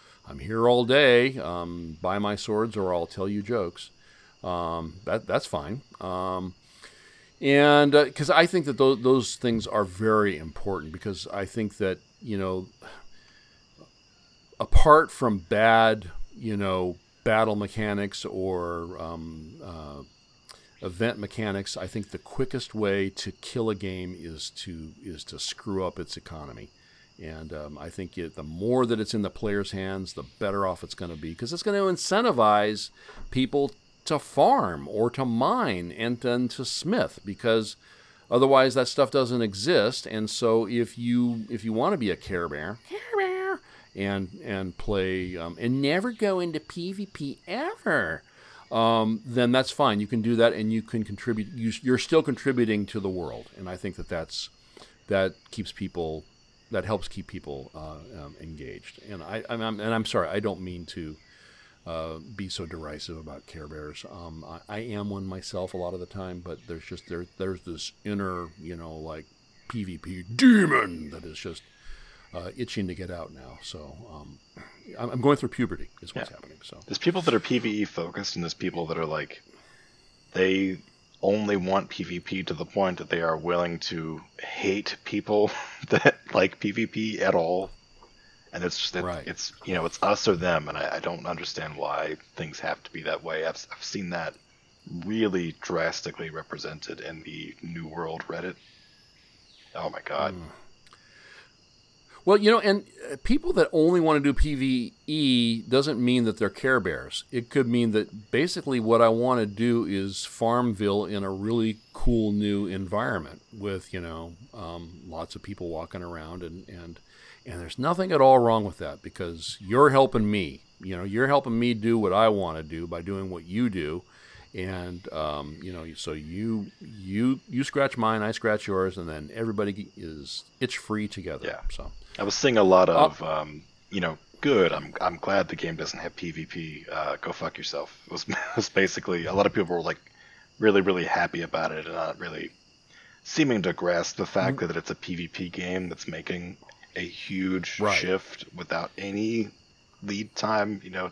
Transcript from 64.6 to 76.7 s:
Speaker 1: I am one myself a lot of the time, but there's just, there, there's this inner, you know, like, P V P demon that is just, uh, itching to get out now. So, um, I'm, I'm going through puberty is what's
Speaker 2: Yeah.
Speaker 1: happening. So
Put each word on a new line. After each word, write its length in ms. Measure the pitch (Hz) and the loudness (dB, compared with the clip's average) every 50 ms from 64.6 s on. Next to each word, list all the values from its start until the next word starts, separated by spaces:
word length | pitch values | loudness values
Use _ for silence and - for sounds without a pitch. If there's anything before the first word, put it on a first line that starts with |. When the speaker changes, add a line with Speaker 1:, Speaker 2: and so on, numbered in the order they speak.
| - - 104 | -14 -10 -10
Speaker 1:
I 20 | 107 | -8
am 300 | 113 120 104 104 101 104 | -8 -6 -6 -6 -4 -4
one 160 | 98 98 95 | -6 -6 -6
myself 480 | 95 92 92 - - - 92 92 90 - | -8 -8 -10 -10 -8 -6 -6 -6 -6 -6
a 40 | |
lot 160 | 92 90 87 92 | -6 -6 -6 -6
of 60 | 90 | -8
the 60 | 87 | -10
time, 360 | - - 101 92 92 90 90 87 | -10 -10 -10 -10 -10 -10 -10 -10
but 160 | 92 80 - - | -12 -12 -12 -12
there's 180 | - 85 80 - | -12 -12 -12 -12
just, 220 | - 92 85 - - | -12 -14 -14 -12 -10
there, 160 | 87 85 90 - _ | -8 -8 -8 -10 _
there's 240 | - 95 95 95 90 | -6 -4 -4 -6 -6
this 300 | - 90 82 78 - - - _ - | -8 -12 -10 -10 -10 -12 -12 _ -8
inner, 420 | 104 104 101 98 95 92 90 87 80 80 - | -6 -4 -4 -2 -4 -4 -6 -8 -10 -14 -16
you 160 | 78 82 90 | -12 -12 -12
know, 180 | 82 82 80 80 | -10 -10 -12 -12
like, 300 | 78 78 80 78 78 78 _ _ _ _ _ _ - - | -12 -10 -10 -12 -12 -14 _ _ _ _ _ _ -20 -18
P 160 | - - 113 101 | -10 -8 -8 -8
V 140 | 92 87 | -8 -10
P 260 | 76 - - 95 90 87 90 117 | -12 -12 -12 -12 -12 -10 -6 2
demon 720 | 120 262 254 233 214 185 165 135 123 107 92 85 80 78 - | 8 10 10 10 10 8 6 4 4 2 2 -2 -8 -10 -12
that 120 | - - - | -12 -14 -14
is 140 | 82 78 | -14 -12
just, 260 | - - 92 80 - - _ _ _ - - - - - - - - - - - | -10 -10 -10 -10 -12 -16 _ _ _ -14 -14 -14 -14 -16 -20 -20 -20 -20 -14 -12
uh, 180 | 87 87 92 - | -12 -10 -10 -8
itching 320 | 127 120 - - 113 98 | -8 -8 -6 -4 -4 -4
to 80 | 90 87 | -4 -4
get 140 | 76 90 90 | -8 -10 -10
out 220 | 90 85 80 - - | -10 -10 -10 -12 -14
now. 240 | 65 64 64 - - - | -18 -20 -20 -20 -16 -16
So, 320 | - - 85 76 71 73 78 - - 80 | -14 -14 -14 -14 -16 -16 -18 -18 -18 -18
um, 240 | 76 73 71 71 - _ _ - - - - - - - - - | -18 -18 -18 -20 -20 _ _ -20 -20 -20 -20 -20 -20 -20 -18 -12
I'm, 120 | - 120 120 | -8 -8 -6
I'm 100 | 127 127 | -2 2
going 160 | 123 143 147 | 6 6 6
through 120 | - - 117 | 6 4 -4
puberty 400 | - - 123 - 90 - - - _ - | -2 -2 -2 -2 -2 -6 -8 -10 _ -18
is 120 | - - - | -18 -12 -10
what's 140 | - - - | -10 -10 -10
Speaker 2:
Yeah. 60 | - | -12
Speaker 1:
happening. 220 | - - - - - - | -20 -20 -20 -20 -20 -20
So 140 | - | -20